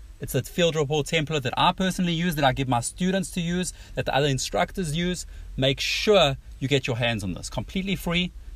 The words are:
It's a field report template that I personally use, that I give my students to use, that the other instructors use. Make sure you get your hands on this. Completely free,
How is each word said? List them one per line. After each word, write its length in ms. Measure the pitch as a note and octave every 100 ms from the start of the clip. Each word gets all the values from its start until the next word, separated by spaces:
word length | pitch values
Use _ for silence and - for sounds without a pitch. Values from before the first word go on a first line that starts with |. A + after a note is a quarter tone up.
| - -
It's 140 | C#3+ C3
a 80 |
field 320 | - - E3+ D#3
report 320 | C#3 D3+ C#3+
template 340 | E3 C#3+ D#3
that 100 | B2 -
I 140 | D#3
personally 420 | F3+ F#3 F3+ F3
use, 220 | D#3+ F3+ D3
that 100 | C3+
I 80 |
give 160 | B2+ C3
my 100 | A#2+
students 500 | - - F3+ F#3+ -
to 100 | F#3
use, 320 | E3+ F3 F3 - - -
that 100 | -
the 100 | C3+
other 120 | D3
instructors 680 | C3 - F#3+ F3+ - D#3+ D#3
use. 300 | F3+ F3+ - - - -
Make 220 | C3+ C3+
sure 580 | - - G#3+ G3 C#3+ C3+ - -
you 80 | C3
get 200 | C3+ -
your 100 | A#2
hands 260 | A#2 A2
on 100 | F#2+
this. 160 | E2+ -
Completely 480 | - - G3 F#3+ F3
free, 340 | F3 E3+ F3+ - -